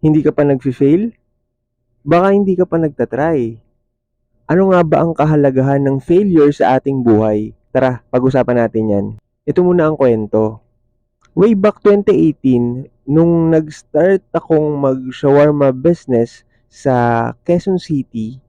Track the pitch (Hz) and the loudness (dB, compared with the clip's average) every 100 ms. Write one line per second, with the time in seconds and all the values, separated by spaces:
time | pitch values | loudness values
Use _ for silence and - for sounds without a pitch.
0 | 156 156 147 147 147 135 135 123 139 165 | 2 0 0 0 0 0 -2 -2 2 2
1 | 226 - _ _ _ _ _ _ _ _ | -2 -10 _ _ _ _ _ _ _ _
2 | 143 170 190 202 196 180 180 165 160 135 | -2 0 2 0 0 -2 -2 -2 -4 -4
3 | 120 120 156 160 117 113 _ _ _ _ | -6 -4 -4 -2 -4 -8 _ _ _ _
4 | _ _ _ _ _ 165 190 180 170 156 | _ _ _ _ _ 0 2 2 2 0
5 | 165 160 151 156 139 131 131 139 139 135 | -2 -2 0 2 2 0 0 0 0 -4
6 | - 175 202 170 147 143 - 131 - 135 | 0 0 2 2 2 2 0 0 -2 -2
7 | 120 107 110 107 110 - _ 131 131 123 | 2 2 2 -2 -6 -14 _ -2 -2 -4
8 | _ 127 127 131 123 123 113 113 110 101 | _ -2 0 0 0 0 0 -2 -2 -2
9 | 101 107 _ _ - 147 180 175 156 156 | -4 -12 _ _ -6 0 2 2 0 0
10 | 131 113 107 107 110 110 _ _ _ _ | 0 0 -2 -2 -2 -6 _ _ _ _
11 | _ _ _ - 202 214 208 - - 202 | _ _ _ -2 0 2 0 0 0 2
12 | 202 190 160 143 135 123 120 123 135 _ | 2 2 0 0 -2 0 -2 -6 -12 _
13 | - 147 170 170 160 160 156 156 _ 151 | -4 0 2 2 2 0 -2 -12 _ -2
14 | 175 196 _ 165 - 160 151 147 139 135 | 0 0 _ -8 -2 0 0 -2 -2 -2
15 | 127 123 143 143 147 147 139 131 147 170 | -6 -4 2 4 4 2 0 0 -2 -2
16 | - 120 117 - _ _ _ _ 139 127 | -2 -2 -2 -6 _ _ _ _ -2 0
17 | 120 117 117 120 - 175 - 185 - 151 | 0 0 -4 -8 -4 -4 -2 -6 -4 -6
18 | 127 117 110 131 | -6 -10 -10 -12